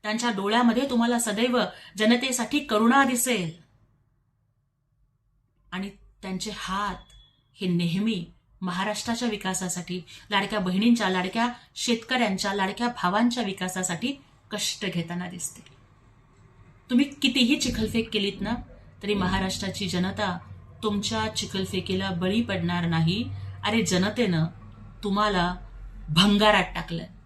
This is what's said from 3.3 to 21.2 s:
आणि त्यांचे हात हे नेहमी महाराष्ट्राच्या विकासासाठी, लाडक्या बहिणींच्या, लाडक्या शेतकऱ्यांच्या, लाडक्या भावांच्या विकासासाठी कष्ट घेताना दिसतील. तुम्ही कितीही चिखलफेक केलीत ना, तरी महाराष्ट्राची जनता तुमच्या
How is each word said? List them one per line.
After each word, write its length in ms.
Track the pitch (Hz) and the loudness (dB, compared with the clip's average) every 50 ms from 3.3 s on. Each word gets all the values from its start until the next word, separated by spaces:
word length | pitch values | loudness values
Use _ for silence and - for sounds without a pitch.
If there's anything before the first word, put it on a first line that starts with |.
| 233 196 180 160 - - - _ _ _ _ _ _ _ _ _ _ _ _ _ _ _ _ _ _ _ _ _ _ _ _ _ _ _ _ _ _ _ _ _ _ _ _ _ _ _ _ _ | 0 0 -2 -4 -6 -10 -20 _ _ _ _ _ _ _ _ _ _ _ _ _ _ _ _ _ _ _ _ _ _ _ _ _ _ _ _ _ _ _ _ _ _ _ _ _ _ _ _ _
आणि 180 | - 185 196 202 196 - - - _ _ | -8 -8 -8 -8 -10 -16 -20 -20 _ _
त्यांचे 300 | - 185 190 185 - 214 196 | -8 -6 -6 -6 -6 -8 -8
हात 400 | - - - 190 196 208 202 180 - - _ - - - _ _ _ _ _ _ | -8 -6 -4 -4 -4 -4 -4 -6 -8 -14 _ -20 -20 -20 _ _ _ _ _ _
हे 140 | - 196 | -4 -2
नेहमी 580 | 180 175 170 175 170 165 190 208 226 220 180 170 - - _ _ _ _ _ | 0 2 2 2 0 0 0 0 0 0 -2 -6 -10 -16 _ _ _ _ _
महाराष्ट्राच्या 680 | 185 185 175 180 196 214 208 208 - 240 226 233 247 | -6 -4 -4 -2 -2 -2 -4 -4 -2 -4 -2 0 0
विकासासाठी, 760 | 233 208 202 - 190 185 185 190 180 - 185 170 - 180 185 170 - - - - - | -2 -2 -2 -4 -4 -4 -2 -4 -4 -6 -6 -6 -6 -8 -8 -8 -12 -20 -20 -8 0
लाडक्या 280 | 208 196 196 196 214 214 | 0 0 0 2 0 0
बहिणींच्या, 500 | 180 185 180 190 214 240 233 233 208 185 | 0 2 2 4 6 6 6 6 4 2
लाडक्या 400 | 190 185 185 190 - 226 233 240 240 - - _ _ | 2 0 0 0 0 0 0 0 -2 -8 -18 _ _
शेतकऱ्यांच्या, 760 | - - 240 233 226 - - 262 247 233 208 190 185 - 202 196 | -6 0 0 0 -2 0 -2 0 2 2 2 0 0 -2 -2 0
लाडक्या 340 | 202 190 196 202 - 240 | 0 0 -2 0 -2 -2
भावांच्या 560 | 240 - - - 180 190 214 240 240 233 254 214 | -2 -2 0 -2 0 2 4 4 4 2 2 -2
विकासासाठी 800 | 196 190 - 180 180 - 190 185 185 170 160 - 269 277 - - - - _ _ - | -2 -2 -4 -6 -4 -2 -2 -2 -2 -2 -2 -4 -4 -4 -6 -12 -20 -20 _ _ -8
कष्ट 340 | 214 208 - - - - 208 | -6 -4 -4 -4 -4 -4 -6
घेताना 440 | 190 170 170 165 165 175 175 180 175 | -2 -2 -2 -4 -2 -6 -6 -6 -8
दिसतील. 440 | 180 175 - - - - - - - - - _ - _ _ - _ - _ _ _ - - - - - - - - - _ - | -8 -8 -10 -10 -10 -14 -20 -20 -20 -20 -20 _ -20 _ _ -20 _ -20 _ _ _ -20 -20 -20 -20 -20 -20 -20 -20 -20 _ 0
तुम्ही 240 | 240 254 285 - - | 2 2 2 2 0
कितीही 460 | - - 269 233 269 247 233 294 294 | -2 -2 0 2 2 4 4 2 2
चिखलफेक 480 | - 247 - 220 220 202 - 233 226 - - | 0 -2 -2 -2 -2 0 0 -2 -2 0 -2
केलीत 280 | 208 196 202 190 - | -2 -2 -2 -4 -4
ना, 120 | 196 208 233 240 - - - - - - - - - | -4 -4 -4 -6 -6 -14 -20 -20 -20 -20 -18 -10 -2
तरी 100 | 196 208 | -2 0
महाराष्ट्राची 760 | 196 185 180 190 190 190 190 185 - 208 190 180 - 202 175 | 0 2 0 0 0 0 -2 -2 -4 -4 -6 -4 -4 -4 -2
जनता 480 | 170 175 185 190 196 - 214 190 175 170 - - - - - - - - - | 0 0 0 0 -2 -2 -2 -2 -2 -6 -10 -14 -18 -20 -20 -20 -14 -4 -2
तुमच्या 520 | 214 202 202 202 - 226 220 | -2 0 0 -2 -2 -2 -2